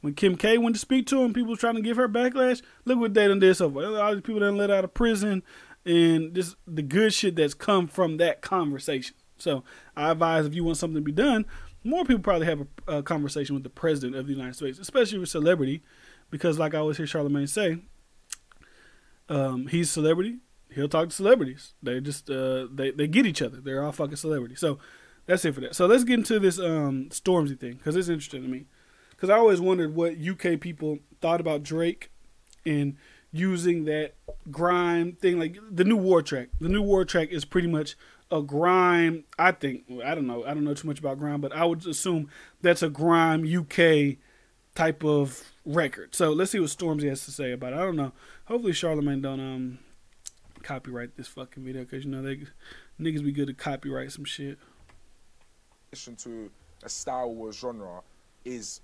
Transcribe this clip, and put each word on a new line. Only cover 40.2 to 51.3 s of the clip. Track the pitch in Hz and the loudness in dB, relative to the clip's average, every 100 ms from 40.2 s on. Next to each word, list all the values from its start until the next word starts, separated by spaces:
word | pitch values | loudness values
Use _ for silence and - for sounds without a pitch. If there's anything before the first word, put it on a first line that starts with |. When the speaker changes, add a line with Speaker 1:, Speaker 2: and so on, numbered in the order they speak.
| 131 | -2
Speaker 1:
know, | 120 | -4
I | 120 | -6
don't | 151 | -4
know | 147 | -2
too | 143 160 | -4 -6
much | 143 | -6
about | 151 135 | -6 -6
grime, | 147 147 | -4 -4
but | 143 | -6
I | 139 | -2
would | 170 165 180 | 0 0 -6
assume | 147 190 170 147 - - _ | -6 -2 -2 -4 -12 -20 _
that's | 180 170 | 2 4
a | 165 | 2
grime | 139 165 170 165 160 | 0 4 6 4 2
U | 160 175 | 2 0
K | 156 - 170 156 143 139 _ _ _ _ _ | -2 4 6 6 4 -2 _ _ _ _ _
type | - 160 151 | -2 -2 0
of | 156 147 139 127 - _ | 0 2 0 -6 -18 _
record. | - 151 147 - - | -4 -2 -2 -6 -10
So | - 170 | 0 2
let's | 156 190 | 2 0
see | 220 | 0
what | 160 | -2
Stormzy | - 175 151 147 | -2 -4 -2 -2
has | 135 - | -4 -10
to | |
say | - 135 | -8 -8
about | 123 127 | -6 -8
it. | 139 | -4
I | |
don't | 190 165 | -4 -2
know. | 135 - - - - | -4 -6 -20 -20 -6
Hopefully | 233 233 | -4 -2
Charlamagne | 160 170 156 143 139 | -2 -2 0 -2 -2
don't, | 135 135 | -4 -6
um, | 131 131 127 123 - - _ _ - _ - - | -8 -8 -8 -10 -20 -20 _ _ -20 _ -20 -20
copyright | - 131 135 120 120 - | -12 -12 -10 -12 -12 -14
this | |
fucking | 127 | -18